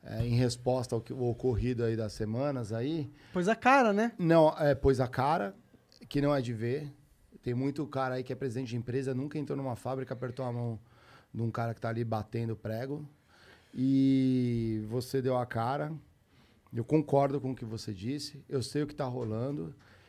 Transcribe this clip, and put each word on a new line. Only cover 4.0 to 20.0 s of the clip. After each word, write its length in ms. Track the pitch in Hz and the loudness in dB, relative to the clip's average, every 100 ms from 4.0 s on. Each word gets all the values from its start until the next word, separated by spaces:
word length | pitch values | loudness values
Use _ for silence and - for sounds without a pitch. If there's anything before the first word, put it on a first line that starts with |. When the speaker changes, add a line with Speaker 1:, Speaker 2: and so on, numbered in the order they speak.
| 233 226 | 2 2
Speaker 1:
Não, 380 | 170 165 156 156 | 6 8 8 6
é, 160 | 147 | 2
pôs 280 | 139 139 127 | 4 4 4
a 60 | 123 | 2
cara, 440 | 127 135 170 202 - _ - _ - - | 0 2 2 -2 -8 _ -20 _ -20 -4
que 140 | 143 | 0
não 120 | 143 | 2
é 60 | 143 | 2
de 120 | 120 | 0
ver. 400 | 113 117 139 147 - _ _ _ - | -2 -2 -2 -6 -14 _ _ _ -10
Tem 120 | - | -4
muito 320 | 123 135 143 147 | 0 -2 -2 -4
cara 280 | 135 131 127 | -2 -2 -2
aí 80 | |
que 80 | 127 | -6
é 40 | 127 | -4
presidente 340 | 135 117 131 | -4 -4 -4
de 80 | 117 | -4
empresa, 360 | 117 127 131 | -2 -2 -2
nunca 240 | 127 143 151 | -2 -4 -6
entrou 200 | 139 139 | -4 -4
numa 180 | 135 113 | -4 -6
fábrica, 380 | 120 131 131 | -4 -6 -6
apertou 320 | 123 127 117 127 | -6 -8 -6 -6
a 80 | |
mão 260 | 120 120 110 - - - - _ | -4 -4 -6 -12 -20 -20 -20 _
de 80 | 110 | -4
um 80 | 117 | -2
cara 220 | 110 117 | -2 -4
que 80 | 113 | -4
tá 80 | 113 | -4
ali 140 | 113 117 | -2 -2
batendo 500 | 110 107 117 117 110 | -2 -2 -4 -4 -4
prego. 500 | 107 110 135 147 147 _ _ _ - - _ | -6 -6 -6 -8 -10 _ _ _ -20 -20 _
E 1080 | - 131 135 135 135 131 127 123 120 113 110 107 | -2 2 6 6 4 4 4 2 0 0 -2 -2
você 320 | 117 123 139 | -4 -2 -2
deu 160 | 127 127 | 2 0
a 80 | 120 | 0
cara. 480 | 113 113 143 151 156 - _ _ _ _ _ _ | -2 -2 -2 -4 -8 -14 _ _ _ _ _ _
Eu 100 | 117 | -8
concordo 560 | 117 156 151 139 139 139 | 2 2 4 4 4 0
com 100 | 127 | -4
o 40 | 127 | -6
que 100 | 117 | -6
você 280 | 110 - | -8 -8
disse. 500 | 98 107 143 143 139 - | -8 -6 -6 -8 -16 -6
Eu 140 | 139 | -4
sei 220 | 120 147 | -2 -2
o 40 | 147 | -4
que 60 | 147 | -4
tá 100 | 135 | -6
rolando. 680 | 123 117 110 127 147 165 143 - - | -4 -4 -2 -4 -4 -8 -12 -20 -20